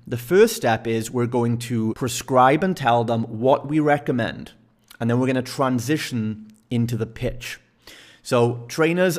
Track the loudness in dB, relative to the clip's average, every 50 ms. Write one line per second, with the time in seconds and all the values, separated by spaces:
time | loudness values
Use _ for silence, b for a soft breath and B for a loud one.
0 | -10 -8 -8 -8 -2 2 6 6 6 6 4 -2 0 0 0 0 0 -2 -2 -2
1 | -2 -4 -2 -2 -2 0 0 0 0 0 0 -2 -4 -4 -2 -2 -2 -2 -2 -4
2 | -4 -6 -6 -6 -4 2 4 6 6 6 4 4 2 0 -2 0 2 2 2 2
3 | 2 0 0 -2 -2 -4 -6 0 2 2 2 2 0 -2 -2 0 2 2 2 0
4 | 0 -2 -2 -2 -2 -4 -6 -8 -14 -18 -20 _ _ _ _ _ _ _ -10 -4
5 | -2 0 2 2 2 0 0 -2 -2 -4 -4 -2 0 0 0 -2 -2 -2 -2 -2
6 | -2 -6 -4 -4 -4 -4 -6 -8 -14 -20 -20 _ _ -4 -2 -2 -2 -2 -2 -4
7 | -6 -6 -8 -6 -6 -6 -6 -6 -12 -14 -14 -16 _ _ _ B B B B B
8 | B B B B B 0 2 4 4 2 0 -4 -10 -10 -2 0 0 2 2 2
9 | 2 2 0